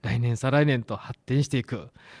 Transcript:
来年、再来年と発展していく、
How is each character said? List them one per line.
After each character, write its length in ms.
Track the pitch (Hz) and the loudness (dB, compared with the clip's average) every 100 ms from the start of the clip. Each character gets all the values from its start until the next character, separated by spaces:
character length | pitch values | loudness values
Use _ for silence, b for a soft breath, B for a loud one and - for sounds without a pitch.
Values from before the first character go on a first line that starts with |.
来 160 | 113 120 | -2 0
年、 180 | 120 117 | 0 0
再 140 | 131 | 2
来 160 | 143 147 | 4 4
年 160 | 127 | 2
と 140 | 113 104 | -2 -8
発 220 | - - | -8 -14
展 220 | - 135 | -2 0
し 40 | 143 | 2
て 100 | 131 | 0
い 60 | |
く、 260 | - 113 76 B B B | -2 -8 -10 B B B